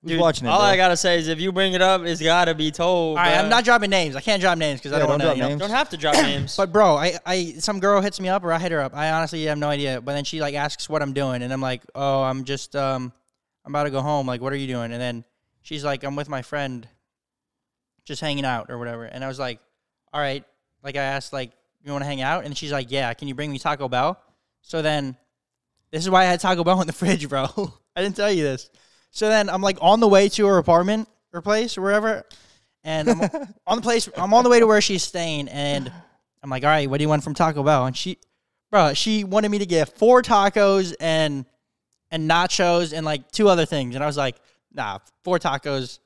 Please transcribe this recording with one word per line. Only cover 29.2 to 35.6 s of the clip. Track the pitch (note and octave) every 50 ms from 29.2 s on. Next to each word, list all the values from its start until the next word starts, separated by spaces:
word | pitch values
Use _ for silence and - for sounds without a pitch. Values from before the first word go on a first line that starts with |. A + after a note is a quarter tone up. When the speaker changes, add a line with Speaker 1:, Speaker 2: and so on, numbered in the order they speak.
| G#3+ G#3+
Speaker 3:
then | A3 G#3+ G#3 G3
I'm, | F3 F#3+ G3
like, | G3 F#3+ -
on | D3+ F3 G#3 A3+
the | A#3 G#3+
way | F#3+ F#3+ G3+ G3+
to | - - G#3+
her | G3 G3 F3+
apartment | D#3 - E3+ E3+ F3+ F#3+ G#3+ A3 A3 _ _ _ _ _ -
or | E3+
place | E3 G3+ G#3 A3 A#3+ A#3 - G3
or | F#3
wherever, | G3 G3+ G#3+ G#3+ A3+ A3 - - _ - _ _ _ _ _ _ _ _ _ _
and | D#3+ D#3 D#3 D3+ A3+
I'm | A#3 E3 G#3+
Speaker 1:
<laughs> | F#3+ - D#4+ C#4+ F#3 - _ _
Speaker 3:
on | - G3
the | A#3 G#3
place. | A3+ A#3 A3+ - - -
I'm | - F3 F#3+ G#3+
on | A#3 B3
the | B3
way | A#3+ A#3
to | A#3
where | A3 G#3+ G#3 G3
she's | - G3+ F3+ -
staying, | - - F3+ E3+ E3 D#3 D3 C#3+ C3
and | - C#3+